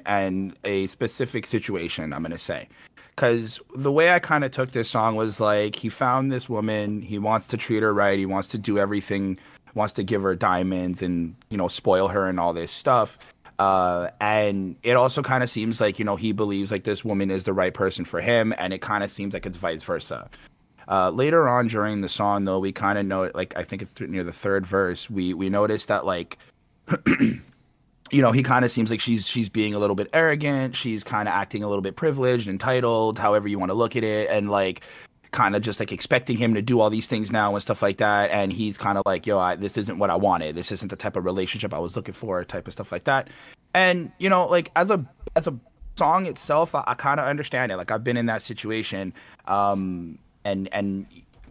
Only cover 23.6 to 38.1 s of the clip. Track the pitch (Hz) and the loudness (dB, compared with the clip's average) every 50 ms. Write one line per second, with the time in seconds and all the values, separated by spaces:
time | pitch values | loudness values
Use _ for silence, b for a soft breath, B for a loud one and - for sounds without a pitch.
23.6 | 87 - 101 95 98 - - - 113 - 90 95 87 87 82 - - 101 98 98 | -8 -8 -8 -10 -10 -12 -10 -10 -10 -8 -6 -6 -6 -6 -6 -4 -2 0 0 0
24.6 | 92 92 98 98 98 90 87 - - - 110 98 90 90 90 80 95 95 98 101 | 0 2 2 2 2 2 0 -4 -8 -6 -4 -2 -2 -2 -2 -2 -2 0 2 2
25.6 | 104 107 107 104 - - 107 98 - 98 92 87 85 - - b b b b _ | 2 2 2 0 0 0 0 0 0 -2 -2 -4 -4 -8 -12 b b b b _
26.6 | _ _ _ _ _ - - - - - - - - 220 - - - - _ _ | _ _ _ _ _ -4 -4 0 2 2 4 4 4 2 2 -2 -8 -16 _ _
27.6 | _ _ _ _ _ _ _ _ _ - - 139 131 117 113 135 127 127 127 127 | _ _ _ _ _ _ _ _ _ 2 4 6 6 6 6 4 4 4 4 4
28.6 | 123 120 - 120 110 107 117 110 - 120 117 107 95 - - 120 110 95 - 110 | 4 4 2 2 2 0 0 -2 0 0 0 0 0 -2 -2 -2 -2 0 0 0
29.6 | 107 107 104 101 104 101 101 95 101 - - 160 165 160 147 147 147 147 143 135 | 0 0 0 0 0 2 0 0 -2 0 2 2 4 4 2 0 0 0 0 0
30.6 | 131 127 127 - - 123 110 104 - - 117 107 107 104 80 101 101 - - 107 | -2 -2 -4 -4 -4 -4 -4 -4 -4 -4 -2 -2 -2 0 0 0 -2 -2 -4 -4
31.6 | 107 104 101 101 95 95 - - 165 156 143 139 127 127 123 120 110 98 95 95 | -2 -2 -2 -2 -2 -4 -4 -2 -2 -2 0 2 2 2 2 2 0 -2 -6 -4
32.6 | - 135 127 127 123 117 113 110 110 110 110 113 110 104 104 107 101 104 101 98 | -2 0 0 2 2 2 2 2 2 2 0 2 2 4 4 4 2 0 -2 -2
33.6 | 92 92 95 113 117 113 - 120 110 110 107 107 107 - 95 107 104 101 101 101 | -2 -2 0 0 0 0 0 -2 -2 0 0 0 0 0 0 0 0 2 2 2
34.6 | 98 92 90 - B B B B B B _ _ _ _ - - 110 101 101 104 | 2 0 -2 -6 B B B B B B _ _ _ _ 0 2 2 4 2 2
35.6 | 110 113 101 - 107 - 101 92 - - 143 123 - - 123 107 120 117 110 104 | 0 -2 -4 -4 -4 -6 -4 -6 0 2 2 0 2 0 -2 0 2 2 2 2
36.6 | 104 123 123 113 107 107 107 110 - - 123 107 107 101 117 110 104 104 101 101 | 2 2 4 4 4 4 2 0 -2 -2 -2 -4 -2 -2 0 2 2 2 2 0
37.6 | - - 107 - - 101 98 - 110 104 | -2 -2 -2 0 0 0 0 2 2 2